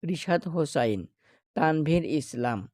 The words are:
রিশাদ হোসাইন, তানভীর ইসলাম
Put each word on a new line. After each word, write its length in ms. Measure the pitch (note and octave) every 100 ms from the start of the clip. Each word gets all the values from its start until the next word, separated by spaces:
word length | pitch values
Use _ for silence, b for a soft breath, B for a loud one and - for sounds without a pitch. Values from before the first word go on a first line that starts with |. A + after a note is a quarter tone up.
রিশাদ 400 | E3+ F3 - F3 F3
হোসাইন, 520 | E3+ D3+ - A#2+ G2+ F2 _ b b _ -
তানভীর 480 | D#3 D#3 D3+ E3+ D#3+
ইসলাম 460 | D3 C#3 A#2+ A#2+ A2 F#2